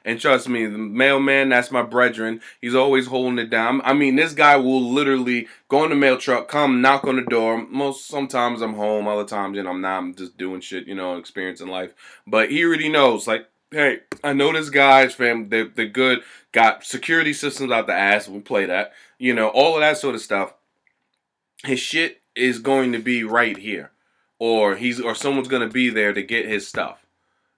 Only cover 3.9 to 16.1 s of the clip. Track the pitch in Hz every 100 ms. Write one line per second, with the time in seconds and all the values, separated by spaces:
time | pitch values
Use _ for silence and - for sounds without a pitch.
3.9 | 143 139 135 165 147 147 139 127 131 120
4.9 | 135 139 131 123 120 113 - - 139 156
5.9 | 143 139 127 - 120 - 147 139 123 131
6.9 | 139 139 127 120 117 113 113 - 131 139
7.9 | 135 - 147 135 131 120 113 110 104 107
8.9 | 107 104 104 104 104 98 101 92 92 95
9.9 | 92 90 92 90 - 92 92 - 92 90
10.9 | 98 90 87 - 101 92 87 92 92 92
11.9 | _ - - 101 110 107 151 170 160 156
12.9 | 156 131 107 117 113 - _ _ 151 139
13.9 | - - - 147 139 147 160 147 143 139
14.9 | 135 131 - 120 117 104 113 110 - 110
15.9 | 123 131